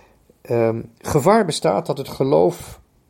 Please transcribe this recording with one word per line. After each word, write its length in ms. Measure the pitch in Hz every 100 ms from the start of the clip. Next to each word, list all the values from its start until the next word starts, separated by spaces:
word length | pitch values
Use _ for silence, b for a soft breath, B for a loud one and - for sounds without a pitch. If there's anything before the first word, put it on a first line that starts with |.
| B B _ _
ehm, 400 | - 120 117 113 117 _
gevaar 480 | - 151 135 226 190
bestaat 400 | 151 160 190 165
dat 120 | -
het 120 | 135
geloof 720 | - 135 151 175 170 - - _ _ _